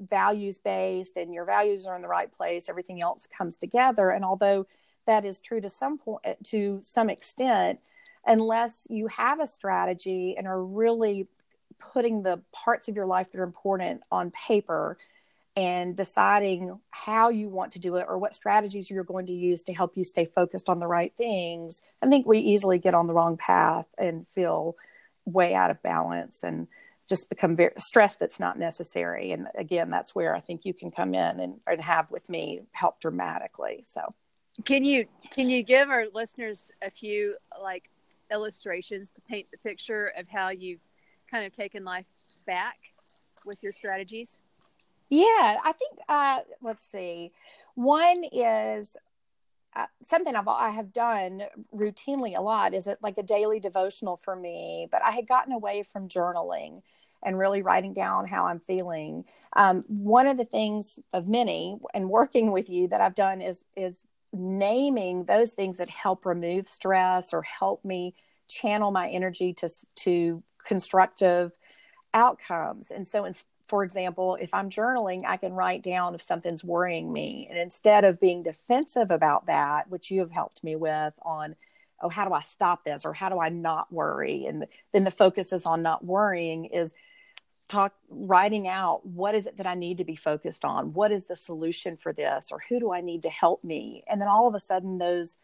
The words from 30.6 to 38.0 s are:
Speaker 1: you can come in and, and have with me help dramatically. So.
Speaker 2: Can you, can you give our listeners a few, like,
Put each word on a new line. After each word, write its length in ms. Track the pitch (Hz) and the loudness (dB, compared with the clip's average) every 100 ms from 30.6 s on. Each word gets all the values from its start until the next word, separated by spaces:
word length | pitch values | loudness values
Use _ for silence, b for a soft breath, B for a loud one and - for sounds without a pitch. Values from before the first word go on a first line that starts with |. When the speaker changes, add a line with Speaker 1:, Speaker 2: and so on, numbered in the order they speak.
| 190 | -8
Speaker 1:
you 80 | |
can 160 | 180 175 | -10 -10
come 240 | 175 95 | -4 -2
in 260 | 131 170 170 | 0 0 -2
and, 140 | 90 - - | -6 -8 -4
and 140 | 160 | -4
have 300 | 156 160 160 | 0 0 0
with 180 | - - | -6 -10
me 320 | 165 156 160 - | -8 -6 -10 -12
help 280 | - 170 - | -2 -2 -2
dramatically. 840 | 160 117 87 78 - - 53 - - | -4 -4 -4 -4 -8 -8 -8 -8 -12
So. 160 | - - - _ _ _ - | -10 -10 -12 _ _ _ -12
Speaker 2:
Can 200 | - 277 | 0 2
you, 220 | 269 269 214 _ - | 2 2 0 _ -10
can 180 | - 254 | -2 0
you 140 | 254 | 0
give 260 | 214 262 285 | 4 4 6
our 160 | 254 220 | 2 -2
listeners 580 | 202 226 - 226 202 - _ | -6 -10 -8 -10 -10 -16 _
a 80 | 196 | -14
few, 460 | - 214 208 208 - _ - | -12 -8 -4 -4 -6 _ -14
like, 260 | 190 185 - _ | -10 -10 -14 _